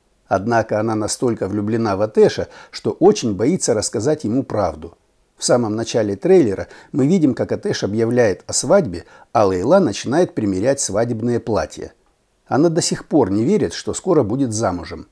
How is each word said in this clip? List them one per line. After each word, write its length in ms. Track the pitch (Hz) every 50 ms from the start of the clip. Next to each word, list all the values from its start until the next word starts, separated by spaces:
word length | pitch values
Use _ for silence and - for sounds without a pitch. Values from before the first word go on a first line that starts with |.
| _ _ _ _ _
Однако 520 | - 101 95 98 117 117 113 110 - 110 104
она 140 | 107 113 110
настолько 540 | 110 107 101 - - 135 120 110 - -
влюблена 480 | 95 104 107 104 107 117 113 117 104 95
в 60 | 95
Атэша, 480 | 107 107 - 220 208 160 - 101 85 - - - - -
что 220 | - - - 110
очень 420 | - - 165 208 - - 131 117 101
боится 400 | 92 110 143 185 - - 143 113
рассказать 520 | 107 - - - 113 104 143 156 151 -
ему 180 | 104 117 135 123
правду. 520 | - - 107 98 85 80 78 82 82 - _ _ _ _ _ _ _ _
В 60 | - -
самом 320 | - 139 123 120 104 107
начале 400 | 113 113 - - 117 107 101 98
трейлера 520 | 95 - 170 190 180 139 104 90 87 87 - - - - _
мы 160 | - - 131
видим, 260 | 147 196 190 151 131 117
как 180 | - 104 -
Атэш 320 | 107 101 - 208 - - -
объявляет 600 | 98 104 113 113 117 123 123 117 101 90 - -
о 80 | - -
свадьбе, 520 | - - 131 185 202 143 95 85 - - - - - - _
а 160 | - 117 104
Лейла 320 | 95 95 110 104 131 180 202
начинает 560 | 175 113 98 - - 110 135 170 185 175 -
примерять 440 | - 110 101 95 92 104 135 139 139
свадебное 600 | - - 95 107 120 120 120 107 113 120 120 110
платье. 540 | - 120 107 90 76 - - - - - _ _ _ _ _ _ _ _ _ _ _
Она 240 | - 110 127 165 170
до 120 | 156 165
сих 260 | - - 185 - -
пор 240 | - 190 147 113 92
не 120 | 98 107 113
верит, 300 | 165 214 175 113 82 -
что 220 | - - 107 85
скоро 260 | - - 185 170 156
будет 320 | 117 98 120 139 139 117 107
замужем. 540 | 107 113 95 87 87 85 - 85 78 - _